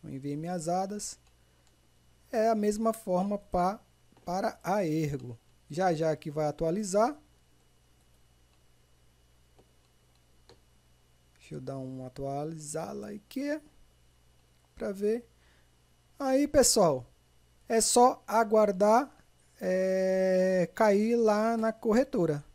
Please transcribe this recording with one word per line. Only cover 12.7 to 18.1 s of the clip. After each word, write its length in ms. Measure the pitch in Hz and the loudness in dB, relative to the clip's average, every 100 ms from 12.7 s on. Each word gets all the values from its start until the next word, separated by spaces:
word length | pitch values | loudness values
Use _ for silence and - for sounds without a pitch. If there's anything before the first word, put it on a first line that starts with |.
| 156 180 208 208 | -10 -10 -12 -12
aqui 500 | 208 _ 262 285 311 - _ - _ _ _ _ _ _ _ _ | -14 _ -8 -6 -6 -10 _ -20 _ _ _ _ _ _ _ _
pra 180 | - 220 | -12 -10
ver. 340 | 196 208 233 - _ _ _ _ _ _ _ _ _ | -4 -2 -2 -6 _ _ _ _ _ _ _ _ _
Aí, 280 | 269 262 285 | 0 2 4
pessoal, 600 | 294 254 226 175 131 120 _ _ _ _ _ - | 4 4 4 4 2 -6 _ _ _ _ _ -2
é 140 | 226 | 0
só 420 | - 247 254 | 2 6 6